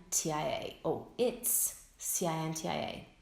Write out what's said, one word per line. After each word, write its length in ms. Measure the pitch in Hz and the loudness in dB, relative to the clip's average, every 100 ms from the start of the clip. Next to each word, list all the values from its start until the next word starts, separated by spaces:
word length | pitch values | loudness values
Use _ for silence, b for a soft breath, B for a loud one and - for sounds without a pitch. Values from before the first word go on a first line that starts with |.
| - | -4
T 200 | - 165 | 0 2
I 20 | |
A, 560 | 151 151 - - - - | 0 0 -2 -4 -4 0
ou 240 | 151 - - | 0 -2 0
It's 580 | 240 - - - - - - - | 2 2 2 2 2 -2 -14 -10
C 280 | - - 175 | -2 0 2
I 200 | 160 160 | 2 0
N 80 | |
T 120 | 160 175 | -2 0
I 40 | |
A. 460 | 151 - - - - | 0 -2 -6 -12 -18